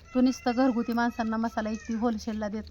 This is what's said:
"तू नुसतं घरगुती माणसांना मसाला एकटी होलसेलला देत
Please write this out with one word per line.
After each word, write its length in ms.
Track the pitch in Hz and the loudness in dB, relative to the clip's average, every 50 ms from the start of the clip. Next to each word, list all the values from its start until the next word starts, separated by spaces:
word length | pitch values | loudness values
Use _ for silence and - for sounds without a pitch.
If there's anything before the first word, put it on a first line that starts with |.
| - - - | -10 -2 2
"तू 60 | 254 | 4
नुसतं 300 | 254 262 247 - - 254 233 | 4 4 2 2 0 0 2
घरगुती 380 | 247 262 277 214 240 233 240 233 | 4 4 4 4 2 0 0 0
माणसांना 440 | 233 233 240 - - 226 220 226 | 0 0 0 0 -2 -2 -2 0
मसाला 320 | 226 226 226 - 226 214 214 | 0 -2 -2 -2 -2 -4 -4
एकटी 240 | 226 - - - 226 | -6 -6 -6 -4 -2
होलसेलला 540 | 214 240 240 220 208 - 226 214 214 214 | 0 0 0 0 -2 -4 -4 -4 -4 -4
देत 160 | 202 208 220 208 - | -4 -6 -6 -8 -8